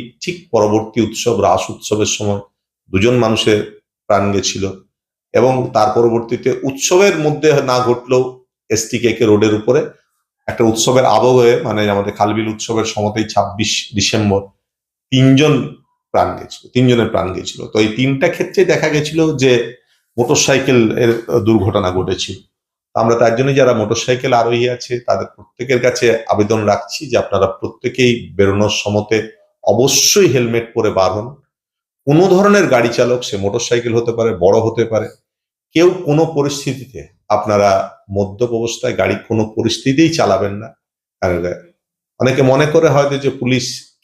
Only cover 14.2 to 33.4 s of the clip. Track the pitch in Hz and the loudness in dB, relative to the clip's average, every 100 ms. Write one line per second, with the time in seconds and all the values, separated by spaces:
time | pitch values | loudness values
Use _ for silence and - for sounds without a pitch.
14.2 | 104 98 - _ _ _ _ _ - 131 | 0 0 -4 _ _ _ _ _ -4 2
15.2 | 131 135 151 131 - - _ _ _ 104 | 4 4 4 2 -4 -12 _ _ _ -2
16.2 | 92 - - - - 123 127 117 110 92 | -2 -4 -14 -20 -4 2 4 4 2 -2
17.2 | 92 90 - - - 110 110 117 131 135 | -4 -6 -10 -12 -6 0 0 0 -2 0
18.2 | - - 185 202 170 143 156 147 151 160 | -2 -2 -4 0 0 0 0 -2 -2 0
19.2 | 156 131 131 117 113 - _ _ _ 113 | 0 2 2 2 0 -10 _ _ _ -2
20.2 | 120 135 - 135 135 123 110 113 117 113 | 0 2 2 0 2 2 2 2 0 0
21.2 | - 113 104 110 98 101 92 92 90 90 | -2 -2 2 2 2 0 -2 -2 -4 -6
22.2 | - - _ _ _ _ _ 113 117 117 | -8 -12 _ _ _ _ _ -2 0 2
23.2 | 117 117 135 139 123 110 107 113 - 127 | 2 0 0 2 2 2 -2 -4 -2 -2
24.2 | 135 120 117 120 123 120 - 123 - 101 | 0 0 2 0 -2 -4 -8 -8 -4 -4
25.2 | 104 - - - 127 123 123 - 120 113 | -4 -14 -20 -10 -2 0 0 0 0 0
26.2 | - 101 104 110 104 101 - - 139 107 | 0 0 0 0 0 0 -4 -12 -2 -2
27.2 | - 98 95 - 107 - 123 - 123 113 | 0 0 -2 -4 -12 -8 -6 0 2 0
28.2 | 90 90 98 101 104 - 104 104 104 110 | -4 0 2 2 0 -2 -2 -2 0 -2
29.2 | - - _ _ - 107 135 - - 208 | -4 -14 _ _ 0 2 2 2 2 2
30.2 | 180 127 117 117 117 117 107 92 92 - | 2 2 0 -2 -4 -2 -2 0 0 -2
31.2 | - - _ _ _ _ _ _ 135 156 | -8 -14 _ _ _ _ _ _ 2 4
32.2 | 190 185 202 202 156 123 120 127 123 123 | 4 4 4 4 4 2 2 0 0 0
33.2 | - 98 | -4 -4